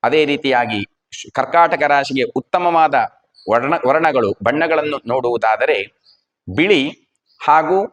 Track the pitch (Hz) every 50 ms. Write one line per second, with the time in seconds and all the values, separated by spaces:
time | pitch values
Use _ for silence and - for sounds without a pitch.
0 | - 117 135 156 151 139 143 139 143 139 131 123 120 113 110 104 98 - _ _
1 | _ _ - - - - _ - 131 - - 170 170 165 170 156 147 147 143 143
2 | 139 - 143 135 127 113 - 135 127 _ - 180 175 175 170 165 160 151 143 135
3 | 113 101 _ _ _ _ _ _ _ - 107 117 123 139 160 165 - 123 139 156
4 | 165 160 143 135 117 98 101 _ 101 113 127 147 165 160 160 156 151 151 147 135
5 | _ 113 120 131 127 120 120 113 107 110 110 110 120 147 151 104 98 - _ _
6 | _ _ _ _ _ _ _ _ _ - 92 110 160 196 208 160 135 143 - _
7 | _ _ _ _ _ _ _ _ - - 147 156 160 156 180 190 202 240